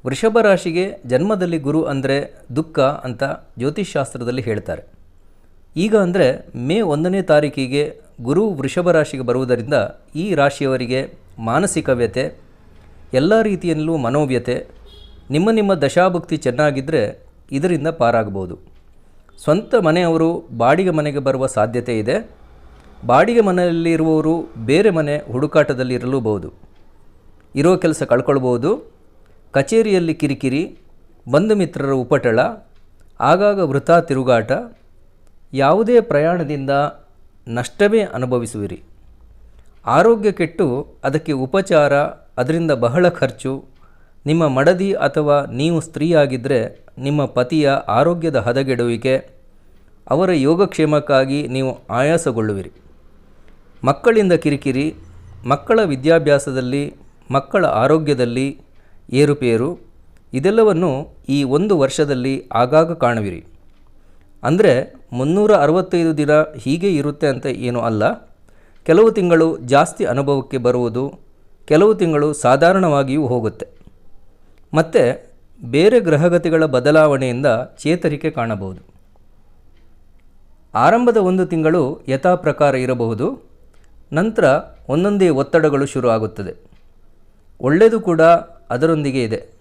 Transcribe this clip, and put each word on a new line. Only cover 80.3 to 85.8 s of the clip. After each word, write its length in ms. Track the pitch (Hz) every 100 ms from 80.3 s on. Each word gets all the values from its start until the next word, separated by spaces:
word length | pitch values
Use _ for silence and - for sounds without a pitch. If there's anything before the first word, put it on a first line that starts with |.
| - - - _
ಆರಂಭದ 420 | 110 135 226 247 226
ಒಂದು 300 | 185 185 185
ತಿಂಗಳು 540 | 165 156 175 135 160 -
ಯಥಾ 260 | 131 180
ಪ್ರಕಾರ 400 | 180 165 135 147
ಇರಬಹುದು. 800 | 131 127 123 113 107 160 269 - - - - _ - -
ನಂತರ 300 | 151 214 220 151 143 - - -
ಒಂದೊಂದೇ 400 | 143 196 202 180
ಒತ್ತಡಗಳು 580 | 135 139 165 156 139